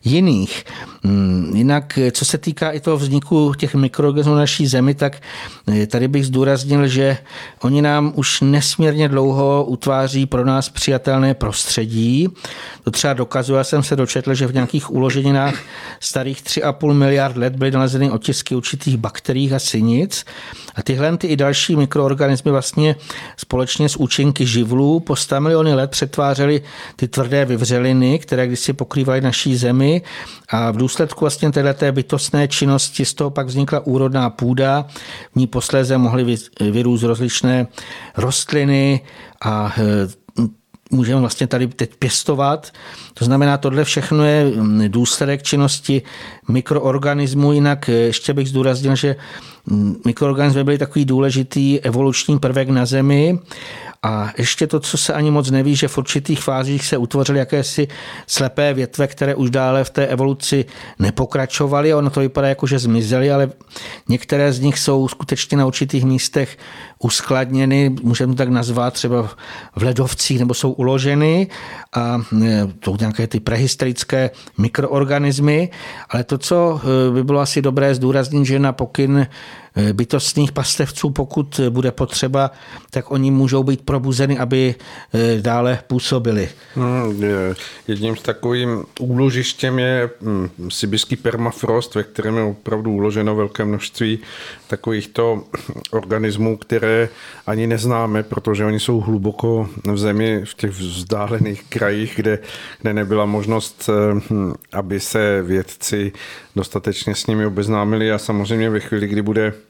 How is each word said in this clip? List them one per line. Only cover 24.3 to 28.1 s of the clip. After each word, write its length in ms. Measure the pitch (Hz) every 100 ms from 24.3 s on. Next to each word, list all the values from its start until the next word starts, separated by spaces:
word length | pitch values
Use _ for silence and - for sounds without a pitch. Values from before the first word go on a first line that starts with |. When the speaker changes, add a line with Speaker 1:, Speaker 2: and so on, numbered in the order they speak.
| 143 127
Speaker 1:
živlů 540 | 113 113 127 143 165
po 160 | 165 139
stamiliony 580 | - 139 151 160 160
let 180 | 139 139
přetvářely 680 | 139 143 147 143 139 143 147 143 - - -
ty 120 | 123
tvrdé 380 | - 123 139 135
vyvřeliny, 680 | 120 113 123 127 131 127